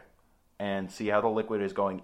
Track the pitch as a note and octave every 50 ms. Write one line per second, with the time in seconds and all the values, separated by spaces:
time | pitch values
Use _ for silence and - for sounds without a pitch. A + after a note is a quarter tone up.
0 | - - _ _ _ _ _ _ _ _ _ - G2+ G2+ G2 G2 F#2+ F#2 - -
1 | A2 G#2 G2+ G#2 A2 A2+ G#2+ A2 G#2+ G#2+ A2 G#2 G2+ F#2+ F#2+ G2+ G2+ G2 F#2 F2+